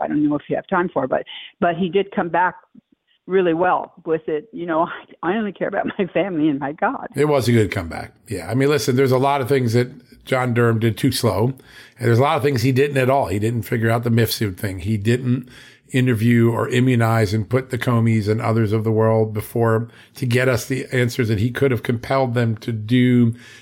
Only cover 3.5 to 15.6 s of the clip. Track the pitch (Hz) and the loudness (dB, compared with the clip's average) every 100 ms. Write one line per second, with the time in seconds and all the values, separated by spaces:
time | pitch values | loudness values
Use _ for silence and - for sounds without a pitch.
3.5 | 160 180 151 - - 170 160 - 151 151 | 2 0 0 -4 -10 -4 -4 -4 -6 -8
4.5 | 165 170 160 170 - - - 165 220 208 | -10 -4 -2 -2 -6 -18 -6 -4 -2 -4
5.5 | - - 196 - - 180 165 196 165 156 | -4 -4 -4 -4 -4 -2 -2 -2 0 0
6.5 | 135 139 156 214 269 - 135 151 143 113 | 0 -6 -4 -4 -4 -8 -2 0 2 4
7.5 | 120 98 101 82 78 - _ - 95 - | 2 2 -2 -8 -10 -12 _ -12 -10 -4
8.5 | 120 139 147 - 127 135 127 139 143 117 | 0 2 2 2 2 4 4 2 0 0
9.5 | 139 120 117 127 - - - - 131 127 | 0 2 2 0 -6 -20 -20 -4 -2 0
10.5 | 117 117 113 117 - 139 131 117 92 120 | 2 2 2 0 0 0 0 0 2 0
11.5 | 135 - - - - 117 117 143 160 143 | -2 -14 -20 -20 -4 2 4 4 2 0
12.5 | 131 127 127 147 135 127 139 101 101 110 | 2 2 2 2 2 2 2 0 0 -2
13.5 | 120 - 123 113 117 120 117 113 - 107 | -2 -4 -2 0 0 2 2 2 0 -4
14.5 | 92 101 95 90 110 107 131 127 123 - | -4 -8 -6 -4 -2 0 0 0 -2 -4
15.5 | - | -18